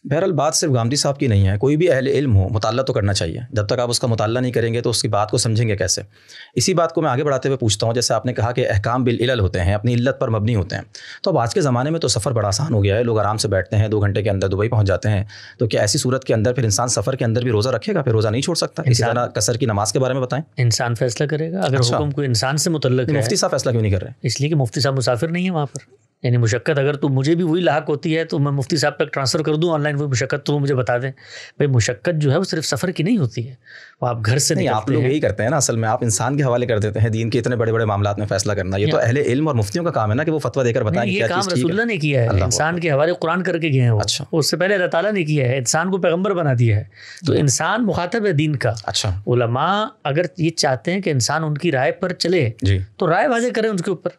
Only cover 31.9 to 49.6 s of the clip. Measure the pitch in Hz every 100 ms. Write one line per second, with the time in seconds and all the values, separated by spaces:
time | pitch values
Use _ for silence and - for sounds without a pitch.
31.9 | 120 175 160 147 147 190 165 - 131 185
32.9 | 180 160 233 123 120 120 131 - - -
33.9 | _ 123 117 107 139 - 160 156 110 139
34.9 | 135 131 147 113 98 110 151 131 117 110
35.9 | 120 120 101 117 143 131 120 120 110 107
36.9 | 101 113 110 113 120 117 120 113 113 110
37.9 | 101 104 101 101 98 104 98 92 95 147
38.9 | 156 113 135 - 127 156 123 101 170 170
39.9 | 143 107 113 156 156 127 139 120 120 107
40.9 | 139 120 92 113 175 185 170 135 196 233
41.9 | 196 151 135 117 98 127 123 151 175 170
42.9 | 135 160 175 165 175 180 170 160 135 120
43.9 | 107 - - 143 165 135 156 185 202 175
44.9 | 165 190 202 151 151 123 135 120 156 180
45.9 | 190 175 170 202 175 151 123 120 101 -
46.9 | - - - 160 107 147 - 165 214 220
47.9 | 165 180 233 208 147 156 143 117 113 -
48.9 | - 104 92 120 123 117 123